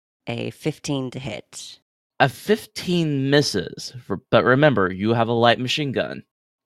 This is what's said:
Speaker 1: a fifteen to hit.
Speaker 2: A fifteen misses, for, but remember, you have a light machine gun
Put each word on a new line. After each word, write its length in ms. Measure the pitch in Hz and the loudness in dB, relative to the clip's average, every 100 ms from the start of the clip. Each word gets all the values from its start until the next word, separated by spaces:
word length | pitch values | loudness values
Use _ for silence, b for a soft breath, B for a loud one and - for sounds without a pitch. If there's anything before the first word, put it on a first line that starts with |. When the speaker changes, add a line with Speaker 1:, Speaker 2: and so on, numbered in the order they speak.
| _ _ - | _ _ -10
Speaker 1:
a 240 | 117 117 | -8 -8
fifteen 600 | - 156 - - 139 127 | -6 -8 -8 -6 -6 -6
to 60 | 127 | -8
hit. 600 | 131 - - - - - _ _ _ - | -12 -12 -14 -18 -18 -20 _ _ _ -2
Speaker 2:
A 80 | 135 | -2
fifteen 1000 | - - 214 - - 185 175 156 139 135 | -2 -2 -2 -2 -12 -2 0 0 0 2
misses, 640 | 147 139 98 - - - 123 - | 2 2 -2 -6 -12 -16 -16 -10
for, 140 | 98 - | -10 2
but 140 | 113 | 2
remember, 480 | 95 131 151 104 92 | 4 6 6 4 0
you 180 | 92 107 | 0 0
have 140 | 117 113 | 0 0
a 40 | |
light 260 | 117 117 110 | 4 4 4
machine 340 | 127 - 143 | 0 -4 -4
gun 300 | 104 65 64 - _ _ _ | -4 -4 -8 -16 _ _ _